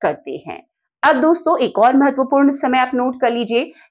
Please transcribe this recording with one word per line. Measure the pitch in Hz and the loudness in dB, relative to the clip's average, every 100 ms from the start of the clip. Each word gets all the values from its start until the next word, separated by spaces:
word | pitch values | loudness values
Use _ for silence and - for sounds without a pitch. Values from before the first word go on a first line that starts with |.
करते | 170 147 - - - | -6 -6 -10 -14 -14
हैं। | 82 _ _ _ _ | -18 _ _ _ _
अब | 254 269 | 0 2
दोस्तों, | 311 330 320 349 | 2 0 0 0
एक | 262 - | 0 2
और | 233 269 | 2 4
महत्वपूर्ण | 277 269 262 277 277 | 2 0 0 2 2
समय | 277 277 254 | 0 -2 -2
आप | 254 | -2
नोट | 262 254 254 | -2 -4 -2
कर | 233 | -2
लीजिए, | 240 226 233 339 - _ | -2 -2 -4 -4 -10 _